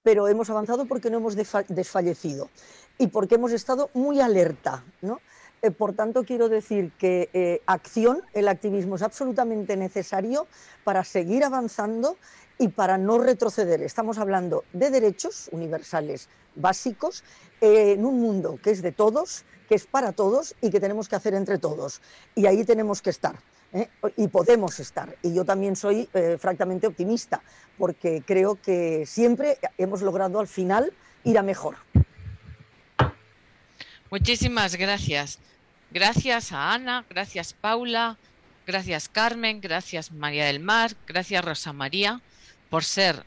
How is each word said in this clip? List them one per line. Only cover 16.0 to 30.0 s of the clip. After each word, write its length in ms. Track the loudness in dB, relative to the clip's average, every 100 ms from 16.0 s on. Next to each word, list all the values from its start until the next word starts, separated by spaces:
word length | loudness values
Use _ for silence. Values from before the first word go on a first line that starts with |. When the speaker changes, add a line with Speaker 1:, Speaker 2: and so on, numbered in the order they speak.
| -4 -8 -12 _ _ -2
Speaker 1:
básicos, 680 | 0 0 -6 -4 -6 -6 -20 -20 -20 _
eh, 320 | 8 8 8
en 120 | 4 2
un 160 | 2
mundo 380 | 2 0 -2 -2
que 80 | 0
es 120 | 0
de 100 | -2
todos, 520 | 2 2 2 -4 -10 _ -20 _
que 80 | 0
es 120 | 2
para 240 | -2 0
todos 440 | 0 2 2 -2 -4
y 80 | 0
que 100 | 4
tenemos 300 | 2 2 -4
que 60 | -2
hacer 180 | 0
entre 240 | -2 0 -2
todos. 440 | -2 -4 -8 -10 -20 -20 -8 2
Y 100 | 4
ahí 180 | 4
tenemos 380 | 4 2 2 -2
que 80 | -4
estar, 260 | -2 -6 -6 _ _ _
¿eh? 160 | -6 -6 _ -4 0
Y 100 | 2
podemos 520 | 4 6 4 4 -6
estar. 380 | -10 -10 -10 -6
Y 100 | -2
yo 120 | 0 0
también 300 | 0 0 -2
soy, 320 | 0 0 0
eh, 240 | 0 0 0
francamente 460 | -2 -2 -2 0 -2
optimista, 560 | -2 -2 -2 -2 -8 -8 -20 -20 -4
porque 460 | -4 -2 -4 -4 0
creo 360 | 2 2 0
que 440 | -2 0 0 -2 -4
siempre 520 | 2 2 4 0 -2 -4 -4
hemos 240 | -4 -2